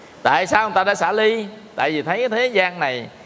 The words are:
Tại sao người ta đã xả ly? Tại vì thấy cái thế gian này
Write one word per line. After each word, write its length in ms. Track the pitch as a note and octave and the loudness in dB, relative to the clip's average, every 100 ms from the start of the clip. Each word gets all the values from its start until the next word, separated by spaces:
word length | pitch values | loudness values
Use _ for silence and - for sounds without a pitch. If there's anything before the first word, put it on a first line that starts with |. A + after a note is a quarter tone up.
| - - | -20 -2
Tại 240 | A#2+ D3+ F3+ | 2 2 2
sao 220 | G#3 A3 | 0 2
người 60 | F#3 | 0
ta 80 | |
đã 120 | F#3+ G3 | 0 0
xả 160 | F3 | 0
ly? 340 | G#3 G#3+ A3+ G3+ - - - | 2 2 0 -4 -12 -12 -4
Tại 160 | C#3+ | -2
vì 100 | D#3 | -2
thấy 160 | C#3 G3 | -2 -2
cái 120 | B3 | -2
thế 180 | A3 B3+ | 0 0
gian 320 | G#3 F3+ F3 | 2 0 0
này 280 | C#3+ B2+ A2+ - | -4 -4 -8 -16